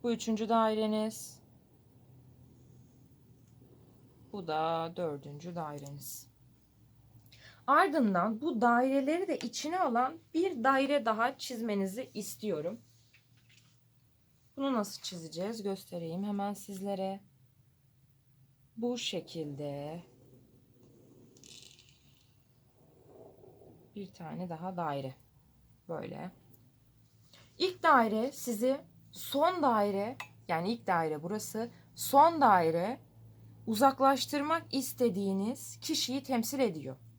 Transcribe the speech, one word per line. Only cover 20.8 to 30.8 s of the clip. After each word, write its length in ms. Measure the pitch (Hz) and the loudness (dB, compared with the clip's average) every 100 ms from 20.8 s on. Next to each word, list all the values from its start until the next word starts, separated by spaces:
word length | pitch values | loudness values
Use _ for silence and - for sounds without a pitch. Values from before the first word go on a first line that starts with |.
| - - - - - - - - - - - _ _ _ _ _ _ _ _ _ _ _ - - - - - - - - - | -20 -20 -20 -20 -20 -20 -20 -20 -20 -20 -20 _ _ _ _ _ _ _ _ _ _ _ -20 -20 -20 -20 -20 -20 -20 -20 -16
bir 180 | 202 185 | -12 -12
tane 360 | - 165 160 180 | -12 -12 -10 -8
daha 280 | 160 185 175 | -8 -8 -4
daire. 380 | 160 139 135 - _ _ _ _ _ _ - | -4 -4 -6 -12 _ _ _ _ _ _ -10
Böyle. 420 | 160 - 147 185 - - - - _ _ _ _ _ _ - - - | -8 -8 -10 -12 -14 -20 -20 -20 _ _ _ _ _ _ -20 -20 -4
İlk 260 | 370 370 | -4 0
daire 480 | 339 269 220 220 254 | 6 6 6 2 -2
sizi 500 | - 247 208 254 277 - - - | -4 -6 0 0 0 -4 -20 -20
son 480 | - - 277 320 370 | -14 -4 2 2 4
daire, 540 | 285 220 208 196 208 262 - - - | 4 4 2 0 -4 -6 -16 -16 -4
yani 260 | 165 180 | -2 0
ilk 140 | 233 | -2